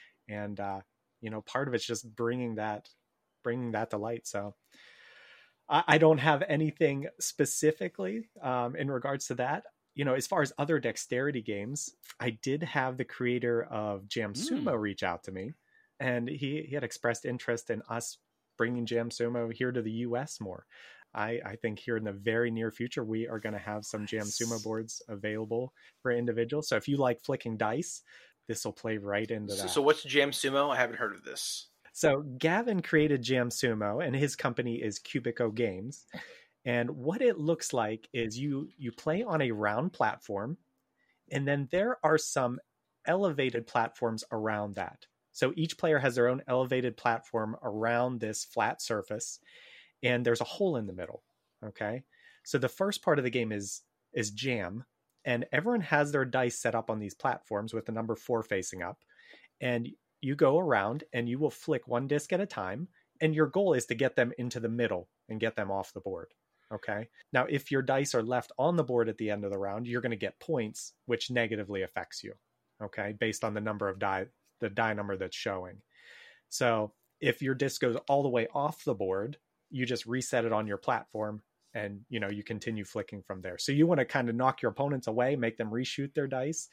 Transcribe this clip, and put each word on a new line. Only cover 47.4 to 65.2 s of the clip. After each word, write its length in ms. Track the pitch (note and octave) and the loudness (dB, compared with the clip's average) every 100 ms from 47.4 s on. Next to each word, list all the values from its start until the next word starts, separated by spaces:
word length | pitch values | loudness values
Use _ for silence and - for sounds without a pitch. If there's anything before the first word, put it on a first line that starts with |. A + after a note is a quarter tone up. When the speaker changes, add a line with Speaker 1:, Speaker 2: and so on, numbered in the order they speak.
| A2 A#2 | -2 -4
Speaker 1:
around 580 | A#2+ G#2+ A2+ A#2+ B2+ B2 | -6 -2 2 2 2 -2
this 240 | G#2+ G#2+ | -4 -6
flat 380 | - - A2 - | -4 0 0 0
surface, 580 | - G#2+ - G#2+ - - _ - - - - _ | -4 -4 -4 -8 -8 -12 _ -20 -20 -20 -20 _
and 240 | B2 B2 A#2+ | 2 4 4
there's 160 | A#2 | 2
a 40 | A#2+ | 0
hole 300 | - F#3+ C3+ | 0 0 0
in 120 | G2+ | -4
the 60 | |
middle, 300 | F#2 E2+ - _ _ _ _ | -8 -10 -10 _ _ _ _
okay? 400 | G#2+ - G#2+ B2 - _ - - | -14 -4 -4 -4 -8 _ -20 -20
So 140 | - C#3 | -4 -2
the 100 | B2+ | -2
first 360 | - G3 - | 0 -2 0
part 160 | - C#3+ | 2 2
of 40 | |
the 60 | B2+ | 2
game 220 | B2 A2 | 0 -2
is, 300 | G#2 G2+ - - _ _ | -4 -6 -10 -16 _ _
is 180 | - G#2+ | -4 -4
jam, 540 | G#2 C3 A#2 F2+ G#2+ - _ _ _ | -4 -4 -2 -4 -8 -12 _ _ _
and 220 | - A#2+ B2 | -2 -2 0
everyone 300 | C3+ G3+ A#3+ | 0 2 0
has 300 | D#3+ D3 D3 | 4 4 4
their 140 | C#3+ B2+ | 2 2
dice 320 | C3 B2 - | 2 2 0
set 160 | A#2+ | 0
up 160 | A2+ A2+ | 0 -2
on 100 | A2 | -4
these 140 | G2+ | -6
platforms 600 | - - - - G#2 A2 | -2 -2 -2 -4 -4 -4
with 120 | A2+ A2+ | -6 -4
the 60 | |
number 240 | A2 A2+ A2+ | -4 -4 -4
four 260 | - A#2 | -2 -2
facing 400 | A2 F#2+ F2+ F#2 | 0 -2 -2 -6
up, 180 | F2 - _ _ - - _ _ | -8 -8 _ _ -20 -20 _ _
and 280 | B2+ A#2+ A#2 - _ _ | 0 0 -2 -10 _ _
you 160 | C3+ C#3+ | -4 4
go 220 | C#3+ D#3 | 6 6
around 460 | F3+ A2 G2+ C#3 - | 4 2 2 -2 -4
and 160 | B2 A#2+ | -4 -2
you 80 | B2+ | 0
will 140 | D3 | 0
flick 360 | - - C3+ - | -2 -2 -2 0
one 200 | A#2+ C3+ | -2 0
disc 260 | D3 - | -2 0
at 80 | F3+ | -2
a 60 | G3 | -2
time, 400 | - F#2 A2 F3+ _ _ - | -4 -6 -6 -10 _ _ 0
and 140 | D#3+ D#3 | 2 4
your 120 | D3 | 4
goal 260 | G3+ G3 | 4 4
is 120 | C3 - | 2 2
to 80 | |
get 220 | A#2 C3 - | 0 2 4
them 160 | A#2+ C3 | 2 0
into 200 | B2 A#2 | -6 -4
the 100 | A2+ | -2
middle 400 | A#2 A#2 F2+ E2+ _ | 0 0 -2 -6 _